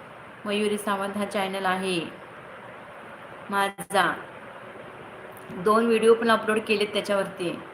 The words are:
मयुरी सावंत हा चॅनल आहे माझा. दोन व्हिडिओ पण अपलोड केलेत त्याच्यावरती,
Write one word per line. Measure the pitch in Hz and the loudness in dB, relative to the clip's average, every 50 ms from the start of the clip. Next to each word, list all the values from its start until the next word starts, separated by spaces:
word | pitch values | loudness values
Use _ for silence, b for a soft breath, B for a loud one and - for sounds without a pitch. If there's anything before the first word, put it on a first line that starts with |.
| - - - - - - - - - | -18 -18 -18 -16 -16 -18 -14 -8 -4
मयुरी | 208 202 208 214 208 208 | -2 0 2 2 2 0
सावंत | 208 - 208 202 196 196 202 202 | 0 0 0 0 0 0 -2 -2
हा | 208 202 | -2 -2
चॅनल | 202 - 208 190 190 190 196 196 | 0 0 0 0 0 -2 0 2
आहे | 185 185 190 190 190 180 165 151 - - - - - - - - - - - - - - - - - - - - - - - - - - - - - | 2 2 2 2 0 0 0 -2 -4 -8 -12 -14 -16 -16 -16 -16 -16 -16 -16 -16 -16 -16 -16 -16 -16 -16 -16 -16 -16 -16 -16 -16 -16 -14 -14 -8 -2
माझा. | 196 196 196 196 202 - - - - 190 175 160 - - - - - - - - - - - - - - - - - - - - - - - - - - - - | 0 2 2 0 0 -6 -4 2 4 4 4 4 2 -2 -6 -12 -14 -16 -16 -16 -16 -16 -14 -14 -14 -14 -14 -14 -14 -14 -14 -14 -14 -14 -14 -14 -16 -14 -12 -10
दोन | - 185 175 214 214 226 233 | -6 0 4 4 6 6 6
व्हिडिओ | 233 226 220 220 233 233 | 6 6 6 8 8 8
पण | 226 233 233 | 8 6 4
अपलोड | 220 214 214 214 214 220 220 | 4 4 4 2 2 2 4
केलेत | - 214 202 208 | 2 2 2 2
त्याच्यावरती, | 208 - 202 - 208 202 196 185 175 - - 175 165 147 - - - | 2 0 -2 0 2 2 2 0 -2 -2 -4 -4 -4 -4 -4 -8 -12